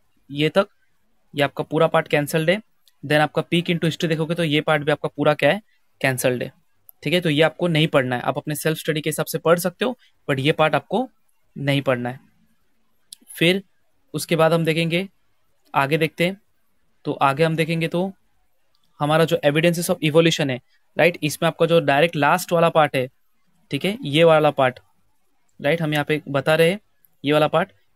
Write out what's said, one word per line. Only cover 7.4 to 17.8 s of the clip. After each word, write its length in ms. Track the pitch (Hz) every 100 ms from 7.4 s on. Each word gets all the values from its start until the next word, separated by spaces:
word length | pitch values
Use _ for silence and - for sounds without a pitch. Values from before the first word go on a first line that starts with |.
आपको 240 | 160 - 175
नहीं 200 | 156 156
पढ़ना 260 | 147 127 123
है, 60 |
आप 160 | 127 135
अपने 180 | - 147
सेल्फ 220 | 165 160
स्टडी 240 | - 156
के 80 | 156
हिसाब 160 | 151 156
से 120 | 160
पढ़ 200 | 160 170
सकते 260 | 180 - 220
हो, 120 | 240 _ _ -
but 120 | 139
ये 120 | 135
पार्ट 220 | 160 156 147
आपको 320 | - 196 262 _ _ _ _ -
नहीं 260 | 143 139
पढ़ना 260 | 135 123 123
है। 200 | 131 _ _ _ _ _ _ _ _ _ - - -
फिर 260 | 165 190 - _ _ _ _
उसके 220 | 151 - 165
बाद 180 | 160
हम 100 | 165 160
देखेंगे, 420 | 160 165 170 196 _ _ _ _ _ _
आगे 240 | 147 135 160
देखते 280 | 160 - 170
हैं, 100 | 196 _ _ _ _ _ _ -
तो 60 |
आगे 300 | - 139 135
हम 120 | 160 160
देखेंगे 320 | 160 165